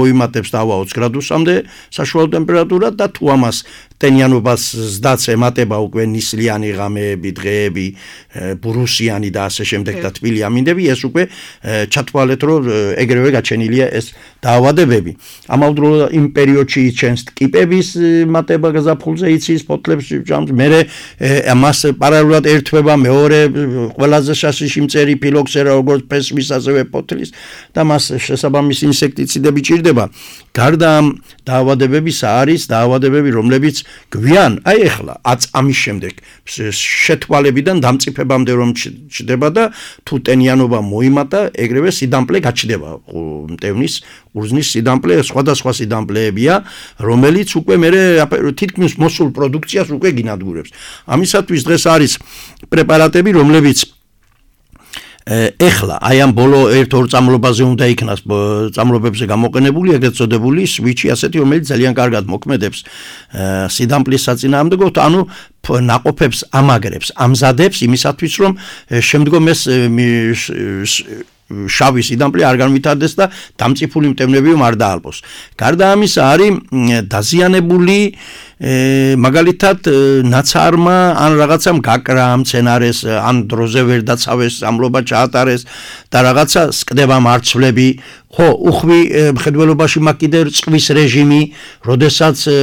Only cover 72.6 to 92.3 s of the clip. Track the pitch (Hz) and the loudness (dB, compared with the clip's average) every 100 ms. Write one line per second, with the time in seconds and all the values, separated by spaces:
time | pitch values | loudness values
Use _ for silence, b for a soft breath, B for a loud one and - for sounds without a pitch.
72.6 | 131 135 151 147 156 - 190 B B - | 2 0 0 -2 -2 -2 -2 B B -4
73.6 | 117 139 156 156 147 123 131 135 147 160 | -2 -2 -2 0 0 0 0 2 4 2
74.6 | 120 110 104 87 73 - B B B - | 2 0 -2 -4 -8 -16 B B B -4
75.6 | 113 170 190 202 208 - 135 160 208 190 | -2 2 2 4 2 2 4 4 4 0
76.6 | - 131 120 117 98 98 104 170 180 185 | -4 -2 0 0 -2 -4 0 2 2 2
77.6 | 170 180 175 202 202 B B B B - | 2 2 4 2 0 B B B B -8
78.6 | 131 131 131 135 135 131 127 151 170 180 | -2 0 2 2 2 2 2 4 2 2
79.6 | 196 190 165 139 139 135 127 127 - 170 | 2 0 2 4 4 4 4 2 2 2
80.6 | 160 170 175 185 180 165 151 151 147 160 | 2 4 4 4 2 2 2 4 2 2
81.6 | 190 151 117 123 131 127 127 123 131 123 | 2 0 0 0 0 2 2 2 0 0
82.6 | 120 120 120 117 113 107 113 123 104 117 | 2 2 0 -2 -4 -2 0 0 -2 -2
83.6 | 113 123 123 123 110 120 - 123 120 120 | -2 0 2 0 0 -4 -2 -2 -2 -4
84.6 | 110 113 127 131 123 113 127 127 131 123 | -4 -2 0 -2 -2 0 0 0 0 -2
85.6 | B B B B B 123 127 127 151 185 | B B B B B 0 2 2 2 2
86.6 | 156 - - 127 135 131 120 127 - 123 | 0 -2 -4 0 2 4 2 2 0 0
87.6 | 131 117 131 127 B B _ - 165 123 | 2 2 2 0 B B _ 2 2 2
88.6 | 180 143 160 170 170 147 151 127 156 147 | 0 2 4 4 4 2 2 0 0 2
89.6 | 160 156 156 160 156 151 151 160 151 - | 2 2 0 2 0 0 0 2 0 -2
90.6 | - 156 - 151 147 131 147 147 151 B | 0 0 2 2 2 4 4 4 0 B
91.6 | B B 113 127 147 - 156 | B B -2 2 2 2 0